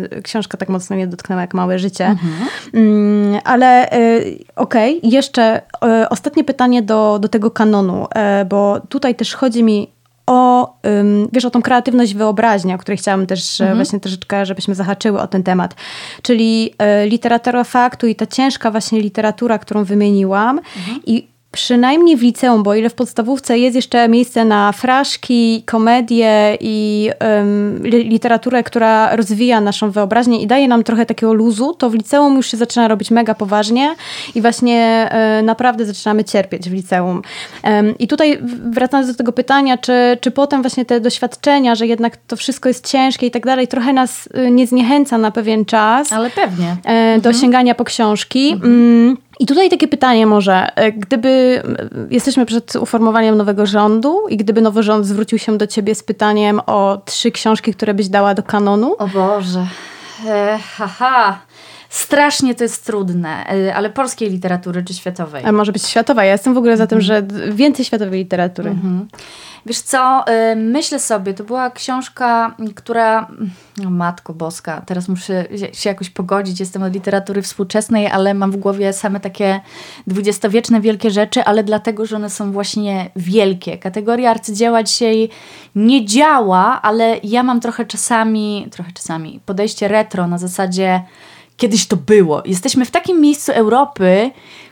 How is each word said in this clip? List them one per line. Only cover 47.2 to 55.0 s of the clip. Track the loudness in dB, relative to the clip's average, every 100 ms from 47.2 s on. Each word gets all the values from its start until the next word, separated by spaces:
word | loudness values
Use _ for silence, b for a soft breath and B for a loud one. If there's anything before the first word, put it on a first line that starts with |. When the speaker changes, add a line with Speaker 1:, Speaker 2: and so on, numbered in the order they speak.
Speaker 1:
do | 4
Speaker 2:
Mhm. |
Speaker 1:
sięgania | 4 4 4 4
po | 2
książki. | -2 0 0 0 -2 0 0
Speaker 2:
Mhm. | 2 4
Speaker 1:
Mm, | 6 6 6 6 2 _ -4
i | 0
tutaj | 4 4
takie | 4 2
pytanie | 2 4 4 6
może, | 4 4 2 2 0
e, | 0
gdyby, | 0 -4 0 2 4 4 2
m, | -2 -8 -8 -10 -2
jesteśmy | -2 0 0 0
przed | -2 -4 -6
uformowaniem | -2 0 2 4 4 2
nowego | 2 0 0
rządu | 2 2 2 2 0 -2
i | -2
gdyby | 0 2
nowy | 2 2
rząd | 2 0